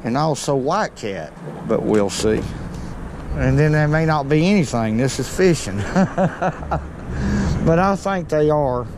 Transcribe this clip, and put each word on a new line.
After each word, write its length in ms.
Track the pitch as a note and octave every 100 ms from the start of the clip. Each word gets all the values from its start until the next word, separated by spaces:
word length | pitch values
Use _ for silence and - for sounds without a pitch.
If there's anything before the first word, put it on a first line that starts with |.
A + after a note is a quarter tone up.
and 120 | A#2+ C3
also 380 | D#3 C3+ -
white 400 | C#3 C3 F#3+ G3
cat, 380 | - A2 F#2+ D#2 - - - -
but 160 | A2
we'll 260 | A2+ G#2+ G2
see. 320 | - A2 A2 - - - - - - - - -
And 240 | D3+ C3 C#3
then 140 | D3+
there 160 | D3+ D3+
may 180 | D#3 D#3+
not 220 | D3+ C#3
be 180 | D3+ F3
anything. 500 | G3+ C#3 A#2 A2 A2
This 220 | C3 -
is 100 | B2+
fishing. 500 | - F#3 D#3+ - G2
<laughs> 140 | F#2+ F3+ F#3+ - F#3 - F3 - - E3+ - - - - G3+ G3+ G3 D2+ D#3+
But 140 | E3
I 160 | F#3+ G3
think 320 | G3 F#3+ D#3+
they 200 | D3+ D3+
are. 360 | D3+ C#3 B2 A2+